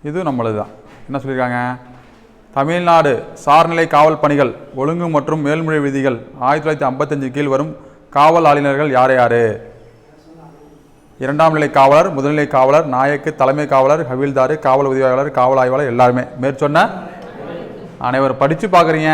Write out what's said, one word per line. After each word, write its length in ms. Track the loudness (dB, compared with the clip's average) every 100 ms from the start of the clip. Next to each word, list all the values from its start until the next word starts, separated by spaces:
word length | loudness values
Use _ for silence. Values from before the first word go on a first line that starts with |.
| -8
இது 140 | -6 -4
நம்மளது 280 | -4 -4 -4
தான். 120 | -8 -14 -20 -20 -12
என்ன 100 | -10
சொல்லியிருக்காங்க? 380 | -6 -4 -4 -4 -6 -10 -16 -20 -20 -20 _ _ _ -4
தமிழ்நாடு 560 | -2 -2 2 4 4 -2 -6 -8
சார்நிலை 420 | 2 4 4 0 0
காவல் 320 | 4 2 2
பணிகள் 260 | 0 0 0 -2 -14 -6
ஒழுங்கு 260 | -4 -4 -2
மற்றும் 260 | -2 -2 -4 -2
மேல்முறை 320 | -2 -2 -2 -2
விதிகள் 320 | -2 -2 -4 -10 -6 -2
ஆயிரத்தி 200 | -2 -2
தொள்ளாயிரத்தி 200 | -2 -4
ஐம்பத்தஞ்சு 420 | -2 -4 -4 -6
கீழ் 220 | -4 -2
வரும் 180 | -2 -4 -10 -20 -20 _ 2
காவல் 280 | 4 4 4
ஆளுநர்கள் 400 | 2 2 -2 0 2
யார் 180 | 2 4
யாரு? 240 | 2 2 0 -2 -12 -20 -20 _ _ _ _ -20 -20 -20 -20 -20 _ _ _ _
இரண்டாம் 320 | -6 2 2 2
நிலை 140 | 0 4
காவலர், 320 | 6 6 4 -2
முதல்நிலை 280 | -2 -2 0 2
காவலர், 300 | 4 4 2
நாயக்கு, 480 | -2 -2 -2 -6
தலைமை 320 | -2 0 0 0
காவலர், 360 | 2 2 2 -2
ஹவில்தார், 480 | -4 -2 0 0 0 0
காவல் 240 | 2 2
உதவியாளர், 380 | 0 0 0 -2 0
காவல் 180 | 2 2
ஆய்வாளர், 300 | 2 0 -2
எல்லாருமே. 300 | 2 2 2 -6 -6
மேற்சொன்ன 480 | -6 -2 0 2 0 -4 -14 -18 -18 -16 -16 -14 -16 -18 -20 -8 -4
அனைவரும் 320 | -2 -2 0
படிச்சு 240 | -2 -2 0
பார்க்குறீங்க 420 | 2 2 0 2